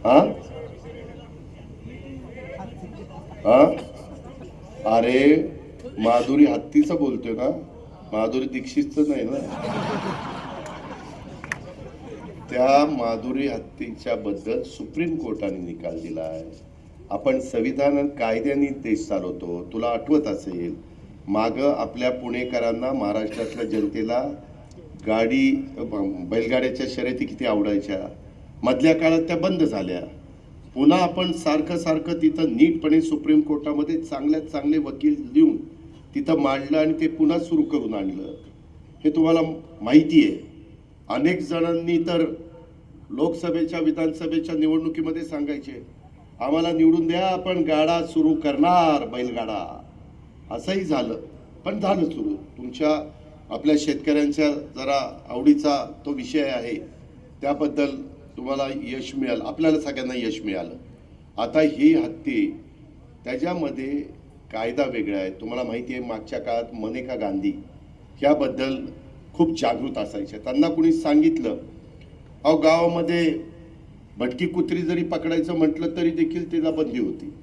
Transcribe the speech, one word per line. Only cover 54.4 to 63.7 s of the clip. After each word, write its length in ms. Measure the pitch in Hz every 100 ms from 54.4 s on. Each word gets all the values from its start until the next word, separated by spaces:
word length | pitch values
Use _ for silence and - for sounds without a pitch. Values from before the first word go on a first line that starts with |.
| 151
जरा 680 | 143 - 127 135 139 127 - -
आवडीचा 640 | 120 139 147 151 139 120 - -
तो 60 |
विषय 320 | 139 120 151
आहे, 320 | 139 123 117 101 - - - - - -
त्याबद्दल 460 | 139 143 147 143 143 135 - - - -
तुम्हाला 300 | 123 135 135 135
यश 320 | 120 131 - 135
मिळालं, 280 | 131 113
आपल्याला 360 | - - 160 156
सगळ्यांना 340 | 143 135 127 127
यश 260 | 113 107
मिळालं. 320 | 107 92 85 - - - - - - -
आता 240 | 113 -
ही 320 | 156 - 147
हत्ती, 680 | 165 160 - - 254 302 - - - - - - - -
त्याच्यामध्ये 760 | 131 135 180 147